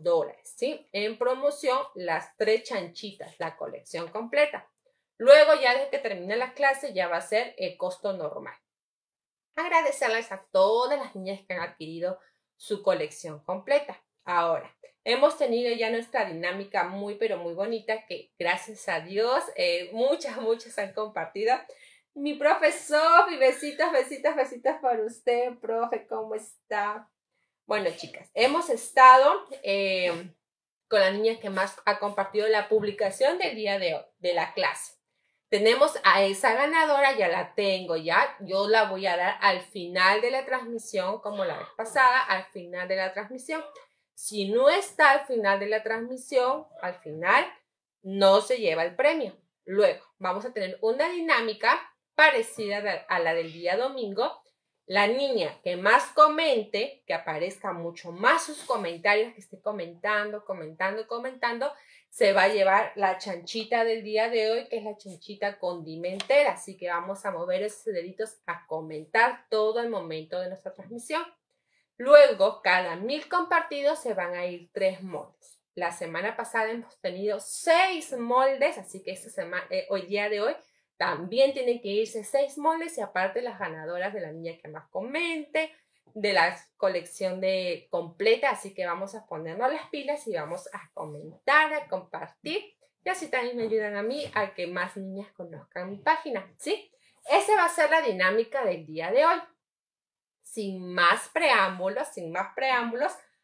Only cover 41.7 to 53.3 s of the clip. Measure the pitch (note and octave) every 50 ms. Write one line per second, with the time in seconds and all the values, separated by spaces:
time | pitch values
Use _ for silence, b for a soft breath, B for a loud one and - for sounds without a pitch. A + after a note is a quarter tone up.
41.7 | - - A3+ A3+ - C#4+ C4 B3+ B3 C4 B3+ - G3 F#3 F#3+ - - G3 F3 F3
42.7 | F3+ F3+ F3+ F3+ F#3+ F#3+ F#3+ F#3+ F#3+ G3+ G#3 G#3 B3+ B3+ B3 - D#4 D#4+ D4+ -
43.7 | - B B B B B B B _ - - - G#3+ G#3 G3 G3 G#3+ A#3+ C4 C#4+
44.7 | E4+ G4+ G4 - - - D#4 C#4+ C4+ C#4+ C#4+ - C4 A3+ G#3+ G3 G3 G3 G3+ G#3
45.7 | G#3+ A3 A3 A3 A3 A3+ A#3 A#3+ C4 B3+ B3+ - D4 B3+ B3 B3+ C4+ D4+ D#4 -
46.7 | - - - F3+ F3+ - - D#3+ D3+ D#3 E3+ F3+ A3 C4+ E4+ F#4 - - _ _
47.7 | _ _ _ _ _ _ - F#3+ G3 G3 G3 G3 G3 G#3 G#3 - B3+ A#3+ A3 E3+
48.7 | D#3+ E3 E3 F3 F3 - C4 D4 E4 D#4+ C4 G3 - _ _ _ _ _ _ -
49.7 | F#3+ G3+ G#3 F3+ - - - _ _ - F#3 F#3 F3+ G3+ G#3+ B3 A#3+ A3 F#3+ F#3
50.7 | F#3 - - A3 A#3 C4+ D#4 F4 F4+ F4 E4 E4 D4 A#3 A3+ A3+ G#3+ - - A#3
51.7 | C#4+ E4 - - _ _ _ _ _ - D4+ D#4 C#4 A#3+ A3+ - - - A3 G3+
52.7 | G3+ G#3 G3+ G#3 F3+ - - - F#3 F3 E3+ E3